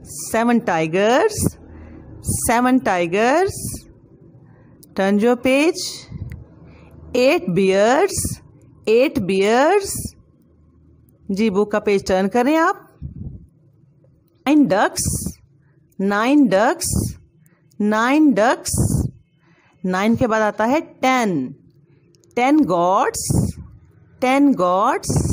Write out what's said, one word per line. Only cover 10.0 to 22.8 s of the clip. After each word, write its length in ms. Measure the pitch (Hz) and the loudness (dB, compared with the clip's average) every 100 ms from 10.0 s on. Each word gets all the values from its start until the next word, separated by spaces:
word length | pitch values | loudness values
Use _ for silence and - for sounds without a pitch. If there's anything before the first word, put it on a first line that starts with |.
| - _ _ _ _ _ _ _ _ _ _ _ - | -12 _ _ _ _ _ _ _ _ _ _ _ -10
जी, 200 | 190 226 | -2 0
बुक 200 | 185 208 | 0 -2
का 60 | 214 | -2
पेज 280 | 214 196 - | 0 -2 0
टर्न 220 | 185 196 | 0 0
करें 280 | 240 247 320 | 0 2 2
आप। 300 | 339 403 - _ - - - - - _ _ _ _ _ _ _ _ _ 262 | 0 -2 -14 _ -16 -14 -16 -16 -20 _ _ _ _ _ _ _ _ _ 0
नाइन 200 | 302 233 | 2 4
ducks, 360 | 190 269 - - - - - _ _ _ _ _ - | 2 0 -2 -6 -6 -10 -14 _ _ _ _ _ -6
नाइन 500 | 196 202 233 294 247 | -2 0 2 4 4
ducks, 380 | 190 240 339 - - - - _ _ _ _ _ - | 4 2 0 -4 -4 -6 -10 _ _ _ _ _ -4
नाइन 520 | 208 214 240 294 311 | -2 0 2 4 4
ducks। 380 | 196 226 - - - - - - - _ _ _ _ _ _ | 4 2 0 -4 -2 0 0 -4 -10 _ _ _ _ _ _
नाइन 320 | 185 185 214 226 | -4 -2 0 0
के 100 | 240 | 0
बाद 160 | 220 | 0
आता 220 | 214 208 | 0 0
है 160 | 220 302 | 0 0
टेन, 560 | 330 - 262 254 220 160 127 - _ _ _ _ _ _ _ - | -4 -4 0 0 0 -2 -6 -12 _ _ _ _ _ _ _ -2
टेन 280 | 254 302 214 | 2 4 2
goats, 500 | 175 | 2